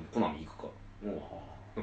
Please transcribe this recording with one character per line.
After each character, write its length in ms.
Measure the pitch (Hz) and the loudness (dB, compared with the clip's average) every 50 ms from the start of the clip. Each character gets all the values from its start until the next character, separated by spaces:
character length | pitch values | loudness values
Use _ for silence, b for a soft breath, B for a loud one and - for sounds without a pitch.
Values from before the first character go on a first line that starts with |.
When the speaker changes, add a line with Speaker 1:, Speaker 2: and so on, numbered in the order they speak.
| - - - | 0 2 6
Speaker 1:
「コ 80 | 117 | 6
ナ 80 | 98 82 | 6 6
ミ 160 | 76 76 80 | 6 2 -2
行 60 | - - | -6 -6
く 40 | |
か」。 60 | - - - - - - - - - 104 | -6 -6 -6 -6 -8 -10 -12 -8 -4 0
も 60 | 104 - | 0 0
う、 60 | - - - - - - - - - - - - | 0 -2 -4 -6 -6 -6 -8 -8 -10 -10 -4 -2
Speaker 2:
あ 20 | |
あ。 20 | 226 | -2